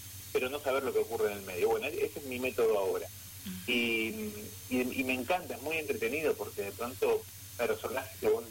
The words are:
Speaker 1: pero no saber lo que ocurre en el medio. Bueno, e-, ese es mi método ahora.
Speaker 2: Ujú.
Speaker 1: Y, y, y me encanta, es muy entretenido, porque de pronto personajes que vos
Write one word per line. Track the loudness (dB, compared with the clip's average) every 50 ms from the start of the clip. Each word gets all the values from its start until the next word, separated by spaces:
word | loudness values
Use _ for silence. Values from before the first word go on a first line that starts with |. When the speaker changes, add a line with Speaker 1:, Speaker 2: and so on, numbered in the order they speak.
| -14 -14 -14 -14 -10 -2 0
Speaker 1:
pero | 0 0 0
no | -2 -2
saber | 0 2 2 2 2
lo | 2
que | 2 2
ocurre | 2 2 2 2 2 2
en | 2 0
el | -4
medio. | -6 0 2 4 4
Bueno, | 4 4 2 -2
e-, | 0 0 0
ese | 0 -2 -6
es | -6
mi | -6 -4 -2
método | -2 0 2 4 6 6 6 6
ahora. | 4 2 2 0 -2 -4 -8 -12 -14 -14 -14 -12 -10
Speaker 2:
Ujú. | -8 -8 -6 -2 0
Speaker 1:
Y, | 2 2 2 2 2 2 0 0 -2 -2 -4 -6 -6 -8 -10 -10 -12 -12 -6 -2
y, | 0 2
y | 2 2 0 0 0
me | 0 0
encanta, | 0 2 2 0 0 0 -4 -6
es | -6
muy | -4 -2 -2 -2
entretenido, | 0 -2 -2 0 0 0 0 2 2 2 2
porque | 2 -2 -6 -4 -4 -4
de | -4
pronto | -4 -4 -6 -6 -2 2 4 4 4 4 2 -4 -12 -16 -14 -12 -4 -2
personajes | 0 0 0 0 -2 -2 -2 -4 -4 -6 -8 0
que | 4 4
vos | 4 4 2 -4